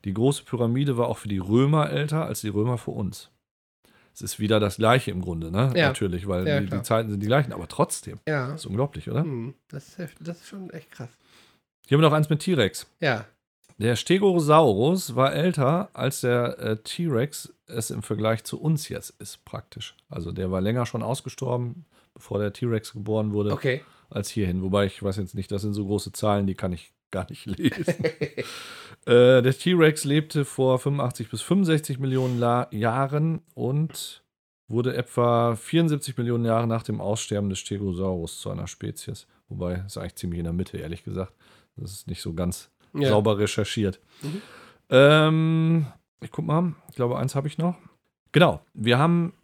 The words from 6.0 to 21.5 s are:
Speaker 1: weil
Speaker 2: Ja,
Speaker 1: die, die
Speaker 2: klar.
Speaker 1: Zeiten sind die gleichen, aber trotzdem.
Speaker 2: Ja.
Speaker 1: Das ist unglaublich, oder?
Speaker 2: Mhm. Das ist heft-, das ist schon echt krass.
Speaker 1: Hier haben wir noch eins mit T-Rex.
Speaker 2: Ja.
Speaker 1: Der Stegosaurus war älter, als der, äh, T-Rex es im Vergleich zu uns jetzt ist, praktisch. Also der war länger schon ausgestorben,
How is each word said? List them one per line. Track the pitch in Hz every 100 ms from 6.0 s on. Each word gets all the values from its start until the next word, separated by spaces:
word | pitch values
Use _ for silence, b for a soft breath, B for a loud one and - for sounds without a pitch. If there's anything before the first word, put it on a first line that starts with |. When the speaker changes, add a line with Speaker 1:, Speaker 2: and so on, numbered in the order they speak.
| 101 87 95
Speaker 1:
weil | 90 92
Speaker 2:
Ja, | 143
Speaker 1:
die, |
die | 98
Speaker 2:
klar. | 98
Speaker 1:
Zeiten | - 113 113
sind | 101
die | 104
gleichen, | 131 131
aber | - 87
trotzdem. | - 175 - - 107 -
Speaker 2:
Ja. | 147 127
Speaker 1:
Das | 156
ist | -
unglaublich, | 101 143 - -
oder? | 113
Speaker 2:
Mhm. | 165 127 117 - _
Das | 139 -
ist | -
heft-, | 165 -
das | 160 170
ist | -
schon | 202 185
echt | 156 -
krass. | - 120 _ b b b b _ _ _
Speaker 1:
Hier | 143
haben |
wir | 156
noch | 151
eins | 151
mit | 151
T-Rex. | - 170 98 - - _
Speaker 2:
Ja. | 156 110 101 _ _ _ _ _
Speaker 1:
Der | 110
Stegosaurus | 117 - 185 202 175 147 156 151 98 131 185 - 120
war | 135
älter, | 143 175 170 131 170 -
als | - 127 -
der, | 123 120 120 123
äh, | 117 110
T-Rex | - - 170 120 113 - - - _
es | 117 110
im | -
Vergleich | - 107 110 113
zu | - -
uns | 151 156 -
jetzt | - - _
ist, | - -
praktisch. | - - - - - _ _
Also | - 85
der | 92 92
war | 92
länger | 98 120 117
schon | 117
ausgestorben, | 107 131 - - 131